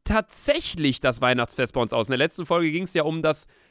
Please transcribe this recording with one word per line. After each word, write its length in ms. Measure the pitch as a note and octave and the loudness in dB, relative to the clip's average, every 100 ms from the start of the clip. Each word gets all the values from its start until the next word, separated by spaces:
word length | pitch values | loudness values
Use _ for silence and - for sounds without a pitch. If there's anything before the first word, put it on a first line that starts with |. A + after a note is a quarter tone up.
| - | 0
tatsächlich 960 | A3 G#3+ - - D#4 - E3+ C#3+ B2 | 0 0 -2 0 0 -2 -2 0 2
das 180 | C3+ A#2 | 0 2
Weihnachtsfest 540 | B2+ B2 A#2 - B2 | 2 2 0 -2 -2
bei 80 | C3 | 0
uns 100 | A2+ | 0
aus? 160 | A#2 A2+ | 0 0
In 40 | |
der 60 | B2+ | 0
letzten 260 | D#3+ - D#3 | 0 -2 -2
Folge 260 | F3 E3 | 0 2
ging's 220 | D#3+ F#3 | 0 -2
ja 100 | E3 | -2
um 180 | D3+ D#3+ | 0 0
das, 260 | D#3 D3+ - _ _ | 0 0 -6 _ _